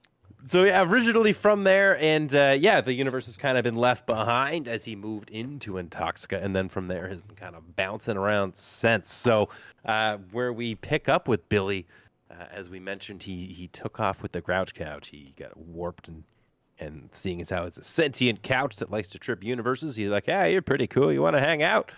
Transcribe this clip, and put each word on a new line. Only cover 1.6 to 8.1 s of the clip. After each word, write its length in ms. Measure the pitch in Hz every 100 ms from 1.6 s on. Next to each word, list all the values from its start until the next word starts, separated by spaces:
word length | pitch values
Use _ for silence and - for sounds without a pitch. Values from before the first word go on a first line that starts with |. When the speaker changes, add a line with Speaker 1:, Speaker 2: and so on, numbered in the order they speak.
Speaker 2:
there, 340 | 196 190 196 151
and, 360 | 156 156 151
uh, 200 | 143 139 139
yeah, 220 | 185 185
the 100 | 123
universe 320 | 127 135 127 120
has 100 | -
kinda 240 | 143 127
been 140 | 120 113
left 280 | 123 123 -
behind 640 | 110 110 120 135 170 123
as 160 | 113
he 100 | 117
moved 360 | 104 107 107 101
into 420 | 110 123 143 107
Intoxica, 680 | 92 90 - 85 - - 98
and 120 | 98
then 140 | 95 95
from 200 | - 92
there 200 | 92 92
has 140 | 95
been 140 | 104 98
kinda 240 | 92 85 82 85
bouncing 400 | 95 107 -